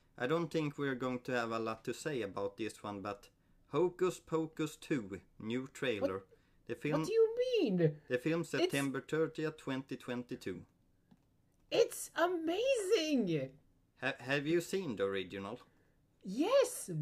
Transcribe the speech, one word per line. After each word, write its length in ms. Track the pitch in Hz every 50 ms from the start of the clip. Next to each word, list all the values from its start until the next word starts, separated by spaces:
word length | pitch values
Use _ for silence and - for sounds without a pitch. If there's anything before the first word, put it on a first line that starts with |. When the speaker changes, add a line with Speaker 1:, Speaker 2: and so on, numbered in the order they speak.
| _ _ -
Speaker 1:
I 100 | - 123
don't 240 | 127 156 170 170 151
think 280 | - 160 151 147 143 -
we're 160 | 143 139 131
going 260 | 120 127 127 127 123 -
to 80 | -
have 180 | 127 120 117 113
a 80 | 113 113
lot 260 | 113 113 113 - -
to 80 | -
say 300 | 120 - - 156 151 123
about 340 | 104 98 90 98 101 101 -
this 260 | - 113 104 - -
one, 200 | - 104 101 98
but 260 | 92 104 101 - - - _ _ _ _ - - - -
Hocus 480 | - 147 175 180 180 - 180 185 165 -
Pocus 580 | - - 165 160 160 156 - - 156 147 -
two, 440 | - - - 160 135 104 92 95 90 - _ _ -
new 300 | 104 110 117 127 131 135 -
trailer. 400 | - 143 127 113 101 - - 92
Speaker 2:
What? 120 | 95 - - - _ _ _ _ _ _ -
Speaker 1:
The 60 | 117
film, 260 | - - 147 151 -
Speaker 2:
What 60 | -
do 60 | -
you 240 | 440 453 453 440 453 494 494 508 494 440
mean? 320 | 330 220 185 175 165 156 151 - - -
Speaker 1:
the 80 | 127
film 240 | 123 - 160 160 170
Speaker 2:
It's 80 | 160 -
Speaker 1:
September 540 | - 135 339 370 - 139 139 139 131 135 -
thirtieth, 520 | - 151 156 160 151 - - 156 156 156 -
twenty 360 | - 147 135 131 135 - 135
twenty-two. 680 | 123 - - 123 123 123 - 127 - - 104 92 90 98 - _ _ _ _ _ _ _ _ - _ _ _ _ _ _ _ _ _ _ -
Speaker 2:
It's 400 | 285 - 466 - - - - - -
amazing! 1300 | 311 320 359 370 330 320 311 339 392 480 539 554 466 392 370 453 381 320 311 294 247 214 175 165 143 131 135 - - _ _ _ _ _ _ _ -
Speaker 1:
Ha-, 140 | - 131 135 -
have 260 | 127 127 139 147 139
you 160 | 151 165 175
seen 340 | 165 - - 196 190 147 110
the 80 | 92 98
original? 560 | 98 98 98 95 90 98 98 98 98 117 - - - _ _ _ _ _ _ _ _ _ _ -
Speaker 2:
Yes, 640 | 214 190 240 311 415 523 571 494 - - - - - 170 156